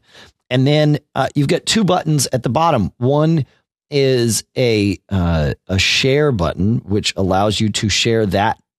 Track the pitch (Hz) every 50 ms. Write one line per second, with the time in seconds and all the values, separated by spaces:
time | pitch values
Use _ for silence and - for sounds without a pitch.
0 | _ _ - - - - _ _ _ - 127 127 131 139 147 151 151 151 147 147
1 | _ _ - 135 131 - - 147 143 139 - - - - - 220 226 165 180 180
2 | - 156 156 147 127 - - 131 - 147 117 147 160 170 156 123 95 - - -
3 | 120 123 139 147 151 156 165 160 135 - _ _ _ _ _ _ _ - 147 143
4 | 139 135 131 127 120 117 107 - - _ - - 131 120 113 107 101 101 95 -
5 | _ - 98 95 87 85 85 82 76 71 - - _ - 92 95 - - - -
6 | - 135 131 143 151 147 135 101 85 76 - - 87 104 117 127 - - 98 107
7 | - - - - 98 92 92 95 101 107 104 - 110 107 101 - - 107 92 -
8 | - 120 113 113 110 101 87 98 101 110 - _ _ _ _